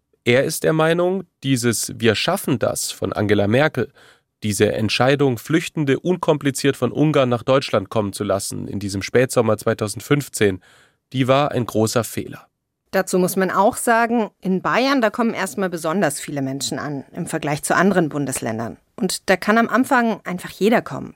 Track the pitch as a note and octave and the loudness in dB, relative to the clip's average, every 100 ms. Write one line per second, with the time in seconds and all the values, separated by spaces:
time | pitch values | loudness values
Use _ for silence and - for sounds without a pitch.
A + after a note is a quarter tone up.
0 | _ _ - B2 D#3+ - D#3+ D#3+ D#3+ E3+ | _ _ 2 2 2 0 0 2 2 2
1 | F3+ F#3+ F3+ _ C3+ B2+ A#2+ A2 - A2+ | 0 -2 -6 _ -2 0 2 0 -4 0
2 | A2+ G2+ - F#3+ - A#2+ G#2+ - - - | 2 2 0 -2 0 0 0 -2 -6 -6
3 | G2 - G#2+ G2+ G2+ A#2+ D#3 - A2 _ | -4 -2 2 2 4 2 2 -2 -6 _
4 | - _ _ _ G#2+ G2+ G#2 - G#2 - | -20 _ _ _ -4 2 2 2 -2 2
5 | B2 C#3+ C#3 A2+ - D#3+ - - C#3 B2+ | 2 4 2 0 0 -2 0 -2 0 0
6 | E3+ F3+ - D3+ C#3+ - C#3 - A#2+ A2+ | 0 -2 0 0 0 0 -2 0 -2 2
7 | D3+ D3 B2+ A#2+ - C3 - A2+ F#2+ A2+ | 2 4 2 0 2 0 2 -2 0 -2
8 | G2+ - G2+ F#2+ - G#2 G#2 G2+ G2 G2 | -2 -2 -2 -2 -4 -8 -8 -6 -6 -6
9 | - A#2+ C3 - A2 G#2+ - A2 G#2+ - | 0 2 4 2 2 2 0 -2 -4 -6
10 | - D3 C3 - G#2 F#2+ _ _ _ _ | 0 0 0 0 0 0 _ _ _ _
11 | _ C3 B2+ C3+ D3 B2+ A2+ G#2+ A2 B2+ | _ -2 2 2 2 0 -2 0 2 0
12 | A2 - - - - _ _ _ _ F#3+ | -2 -6 -10 -14 -20 _ _ _ _ -2
13 | F3+ F#3 F3+ F#3+ F3+ F3+ G#3 - - A3+ | 0 0 0 0 0 2 2 2 0 2
14 | A#3 A#3+ G3+ _ F#3 F#3 D#3+ F3+ C4 C#4 | 2 0 -2 _ -2 0 0 0 2 2
15 | A3 A3+ A#3 D#3 F#3 - F#3 E3+ E3 F#3 | 0 0 -2 -2 -6 -4 -4 -4 -2 0
16 | D#3+ - - C#3+ C3+ C#3 - C#3 C3+ C#3 | 0 -2 -8 -4 -4 -4 -6 -6 -6 -8
17 | - - E3 D#3+ D3+ D3 - E3 F#3+ F#3 | -10 -10 -6 -4 -4 -4 0 2 4 2
18 | D#3 D3 C#3 - B2 A2 A2+ - _ - | 0 -2 -4 -4 -4 -4 -6 -10 _ -6
19 | F#3 - - F#3 - A3+ A#3 A3 C4 B3+ | -4 -4 -2 0 2 2 2 2 2 2
20 | A#3 G3 - F3+ - - G3+ A3 - C#3+ | 2 -2 -6 -8 -8 0 2 2 -2 -10
21 | - | -12